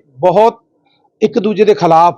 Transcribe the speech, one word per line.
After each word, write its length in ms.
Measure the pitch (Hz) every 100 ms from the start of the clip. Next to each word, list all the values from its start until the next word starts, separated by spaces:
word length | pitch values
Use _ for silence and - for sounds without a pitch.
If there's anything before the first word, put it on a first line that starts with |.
| 151 131
ਬਹੁਤ 400 | 180 180 226 226 _ _ _ _ _ _
ਇੱਕ 160 | 220 233
ਦੂਜੇ 260 | 202 190
ਦੇ 100 | 208
ਖਿਲਾਫ 400 | 208 175 160 175